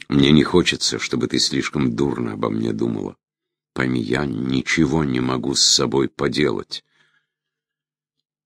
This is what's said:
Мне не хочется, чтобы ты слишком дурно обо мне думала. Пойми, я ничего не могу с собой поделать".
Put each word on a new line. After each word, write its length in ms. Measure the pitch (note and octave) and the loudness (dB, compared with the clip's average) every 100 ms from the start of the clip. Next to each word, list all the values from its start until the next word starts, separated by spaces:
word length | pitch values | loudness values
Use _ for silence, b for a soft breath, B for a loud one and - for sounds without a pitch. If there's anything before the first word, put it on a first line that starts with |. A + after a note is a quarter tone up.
| - | -2
Мне 240 | C#2 C#2 | 4 6
не 120 | D2+ | 6
хочется, 560 | C2 F2 D#2 B1+ - A1+ | 6 4 2 0 -2 -4
чтобы 280 | - B1+ A#1+ | -4 -4 -2
ты 120 | B1+ | -2
слишком 560 | - C#2 - D2+ C2 A1+ | 0 -2 -2 -2 -2 0
дурно 380 | C#2+ A#1 A#1 | -2 -2 -6
обо 160 | G#1 A1 | -4 -4
мне 220 | A1 A1+ | -2 -2
думала. 460 | G#1+ A#1 G#1+ G1+ - _ _ _ _ _ | -2 -2 -2 -6 -10 _ _ _ _ _
Пойми, 280 | - B1+ B1+ | -4 -2 -2
я 240 | G#1 B1+ C#2+ | -2 -2 -2
ничего 800 | A1 C2 C2 - - D#2+ D#2 | -4 -2 -2 0 0 2 2
не 160 | D2 B1+ | 0 0
могу 360 | B1+ B1+ C2 C2+ | -2 -2 -2 0
с 80 | |
собой 440 | - - C2 B1 C2 | 2 2 2 0 -2
поделать". 760 | - C#2+ B1+ D2 G1+ - - - _ _ _ _ _ _ _ _ _ _ _ _ _ _ _ | -2 -4 0 0 -2 -8 -14 -16 _ _ _ _ _ _ _ _ _ _ _ _ _ _ _